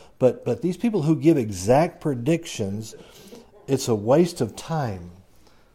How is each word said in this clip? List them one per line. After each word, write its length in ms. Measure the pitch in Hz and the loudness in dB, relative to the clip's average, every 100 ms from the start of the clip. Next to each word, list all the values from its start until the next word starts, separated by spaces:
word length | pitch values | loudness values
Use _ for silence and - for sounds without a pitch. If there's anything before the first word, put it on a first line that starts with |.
| - _ | -20 _
But, 260 | 127 - | 2 2
but 200 | - 113 | -4 -4
these 140 | 175 180 | -4 -2
people 260 | 240 208 | -2 0
who 120 | 147 151 | 0 2
give 220 | 151 147 | 4 4
exact 640 | 110 92 95 135 170 - | 0 -4 2 4 2 -2
predictions, 960 | 160 123 120 165 - - 98 104 110 - - - - - - - - | -6 -2 0 -2 -4 -6 -6 -6 -12 -18 -20 -20 -20 -20 -20 -18 -4
it's 200 | 131 - | -2 0
a 80 | 107 | 0
waste 460 | 107 151 175 - | 4 4 4 0
of 140 | 113 - | -6 -6
time. 560 | - 160 120 90 87 98 _ _ _ _ _ | -8 -4 -4 -8 -14 -20 _ _ _ _ _